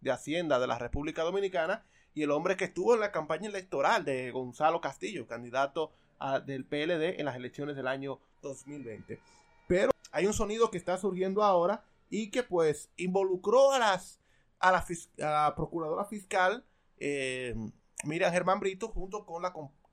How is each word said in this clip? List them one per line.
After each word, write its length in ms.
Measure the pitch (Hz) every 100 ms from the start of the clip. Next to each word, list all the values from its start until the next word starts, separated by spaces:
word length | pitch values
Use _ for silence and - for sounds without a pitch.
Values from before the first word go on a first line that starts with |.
de 100 | 131
Hacienda 480 | 123 - 165 165 127
de 80 | 127
la 120 | 120
República 420 | 120 143 151 156
Dominicana 640 | 165 196 196 180 165 220 - _ _ 151
y 80 |
el 80 | 147
hombre 260 | 147 180 190
que 80 | 185
estuvo 300 | - 202 233
en 40 |
la 100 | 208
campaña 360 | 165 151 160 214
electoral 560 | 202 185 139 147 220
de 280 | 147 131 127
Gonzalo 500 | 123 127 120 156 165
Castillo, 460 | 143 - 196 175 110
candidato 640 | 117 120 127 139 165 156 _ _ -
a, 200 | 139 135
del 260 | 135 135 131
P 180 | 147
L 140 | 160 170
D 180 | 160 -
en 60 | 147
las 100 | 123
elecciones 400 | 123 - 143 139
del 120 | 127
año 320 | 135 139 127 _ _
dos 260 | 143 127 139
mil 160 | 147
veinte. 360 | 120 104 - 113 _ _ _ _ -
Pero 240 | 180 220 - -
hay 140 | 147 190
un 80 |
sonido 380 | 202 208 220 226
que 60 | 185
está 200 | - 185
surgiendo 460 | 202 180 190 196
ahora 400 | 208 180 175 220 - _ _
y 200 | 196 214
que, 140 | 254
pues, 460 | 240 175 160 147 - -
involucró 760 | 180 190 190 185 202 247 277
a 80 | 269
las, 400 | 220 185 - - _ _ _ -
a 120 | 185
la 100 | 180
fis-, 280 | - 170 - -
a 260 | 151 151 151
la 80 | 147
procuradora 500 | 156 170 156 180 202
fiscal, 580 | 214 190 196 185 233 - _ _ -
eh, 560 | 139 143 131 127 123 110 107 - _ -
Miriam 280 | 147 160 180
Germán 280 | 175 175 202
Brito, 300 | 196 190 220
junto 360 | - 190 208 -
con 160 | 165
la 100 | 180
com-, 200 | 165 143 _ _